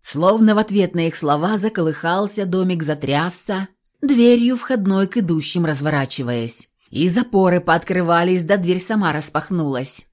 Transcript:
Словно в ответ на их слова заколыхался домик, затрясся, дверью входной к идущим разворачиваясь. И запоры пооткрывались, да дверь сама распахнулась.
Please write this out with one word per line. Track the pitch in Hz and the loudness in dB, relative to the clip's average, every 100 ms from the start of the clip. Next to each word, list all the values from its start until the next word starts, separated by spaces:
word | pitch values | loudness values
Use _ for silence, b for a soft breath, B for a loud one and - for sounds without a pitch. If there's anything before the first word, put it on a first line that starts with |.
Словно | - 143 175 220 220 | -4 0 2 4 4
в | 208 | 4
ответ | 214 202 185 | 2 0 0
на | 175 165 | 0 -2
их | - | -2
слова | 151 147 175 214 | 0 0 0 0
заколыхался | 214 214 160 151 165 185 202 214 196 | -2 -2 -2 -2 -2 -2 -2 -2 -2
домик, | 185 185 175 | -2 0 -2
затрясся, | 151 147 131 143 170 - - 190 190 _ _ _ | -4 -4 -2 -2 0 -2 -4 -6 -6 _ _ _
дверью | 277 247 240 240 240 247 | 0 4 6 6 2 -2
входной | - 254 190 190 190 | -2 -2 0 2 0
к | 240 | -2
идущим | 180 160 147 175 165 | 0 -2 -2 -2 0
разворачиваясь. | 143 147 147 131 - 123 120 117 - - _ _ | 0 0 -2 -2 -4 -4 -4 -4 -6 -10 _ _
И | - 175 | -2 0
запоры | 185 240 196 185 175 | 0 0 2 4 2
пооткрывались, | 175 165 - 185 170 170 175 185 | 2 0 0 -2 2 2 2 0
да | 160 202 | 0 0
дверь | 175 180 | 0 -2
сама | 180 214 180 | 0 0 0
распахнулась. | 147 151 151 - 180 151 131 135 - - | -2 -4 -4 -4 -4 -2 -4 -6 -8 -12